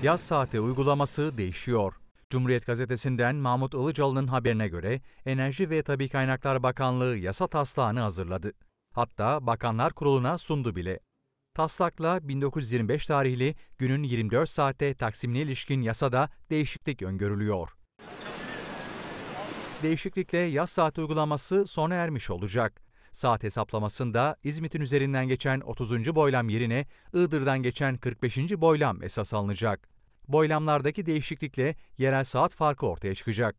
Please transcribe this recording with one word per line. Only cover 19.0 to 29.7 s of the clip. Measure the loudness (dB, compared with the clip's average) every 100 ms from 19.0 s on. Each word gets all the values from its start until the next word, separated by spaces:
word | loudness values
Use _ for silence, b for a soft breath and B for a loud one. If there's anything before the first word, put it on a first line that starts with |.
| -12 -12 -10 -10 -8 -10 -10 -4
Değişiklikle | -2 -2 -2 -6 -2 0
yaz | 0 0 -2
saati | 2 0 0
uygulaması | -2 0 0 -2 0 0 0
sona | 0 0 0
ermiş | -2 -2 -4
olacak. | -4 -2 0 -2 -4 b b b
Saat | -2 0 2
hesaplamasında | 0 -4 -2 -2 -2 -2 0 2 2 0
İzmit'in | -6 -6 -4 -4
üzerinden | 0 2 2 0 0
geçen | 0 0 -2
otuzuncu | -4 -6 -2 0 2 4
boylam | 4 4 2
yerine | 0 0 0 -2 b b
Iğdır'dan | 2 2 2 2 2
geçen | 0 0 -2 0
kırk | -4 -2
beşinci | -2 0 -2 4
boylam | 6 6 4 0
esas | -4 -4 -2
alınacak. | -2 -2 0 0